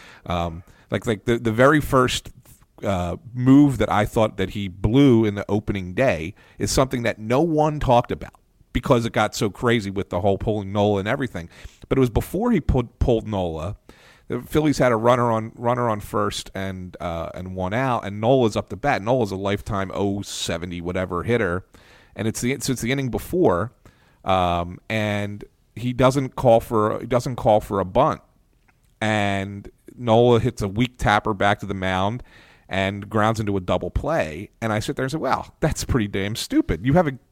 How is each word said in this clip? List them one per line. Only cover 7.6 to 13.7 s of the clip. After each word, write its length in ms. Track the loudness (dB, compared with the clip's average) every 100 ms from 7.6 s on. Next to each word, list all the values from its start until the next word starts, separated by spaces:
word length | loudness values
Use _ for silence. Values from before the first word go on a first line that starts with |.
| 0 0
talked 300 | 2 2 2
about 240 | -6 -10 -20 _ _ _
because 320 | -4 2 2 2
it 80 |
got 200 | 0 -2
so 160 | -2 -4
crazy 400 | -2 0 0 -2
with 200 | -6 -6
the 100 | -2
whole 180 | 0 0
pulling 360 | -2 -4 -4
Nola 260 | 0 2 2
and 80 | 0
everything. 420 | -4 -4 -8 -14 -18 -20 _ -2
But 100 | 2
it 40 |
was 80 | 2
before 420 | 0 -2 -2 0
he 80 | 2
pulled, 400 | 2 0 -2 _
pulled 260 | 0 0 0
Nola. 520 | -4 -4 -4 -8